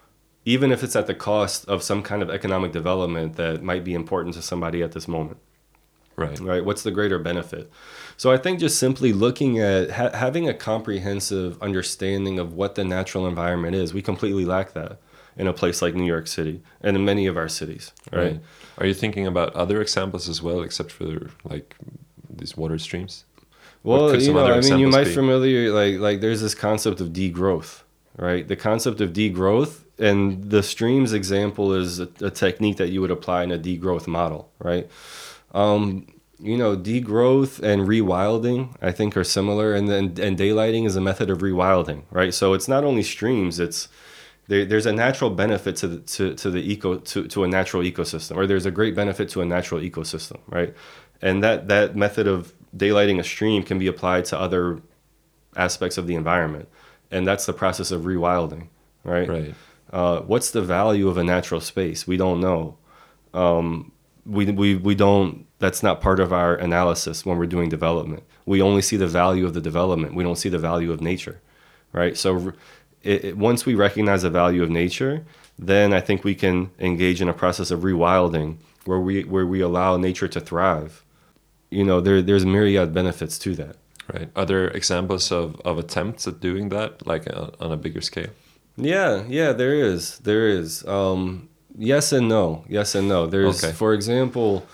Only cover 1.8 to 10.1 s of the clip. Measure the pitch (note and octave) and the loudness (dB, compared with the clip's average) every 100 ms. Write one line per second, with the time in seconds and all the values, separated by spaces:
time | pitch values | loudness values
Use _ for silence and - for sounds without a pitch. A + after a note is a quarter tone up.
1.8 | - G#2 - G#2 F2 G2 G2+ F#2+ F#2 E2 | -2 -4 -4 -4 -4 -4 -2 -2 -2 -4
2.8 | E2 F#2 F2+ E2+ D#2+ D#2+ E2 D#2+ F2 F#2 | -2 -2 -2 -4 -6 -4 -4 -4 -4 -6
3.8 | F2+ F2 D#2+ F#2 E2+ E2+ - F2+ E2+ E2+ | -4 -6 -4 -4 -4 -8 -8 -6 -4 -4
4.8 | E2 D#2+ E2 E2 D#2 - _ _ _ _ | -4 -6 -8 -6 -6 -12 _ _ _ _
5.8 | _ _ _ - D#2+ D2+ F#2 F#2 F#2 G#2 | _ _ _ -8 -8 -6 -4 -2 -2 -4
6.8 | A2+ F#2+ G#2 F2+ E2 F2 - - - - | -4 -2 0 0 -2 -6 -6 -12 -16 -20
7.8 | - - - - C3 B2+ F3+ F3+ D#3+ - | -20 -20 -20 -2 2 2 2 -2 0 2
8.8 | C3 C3 C3 G2+ A#2 - C#3 A2+ G#2 F#2+ | 0 2 2 4 2 2 0 2 2 2
9.8 | F2 A2+ B2 | 0 -2 -4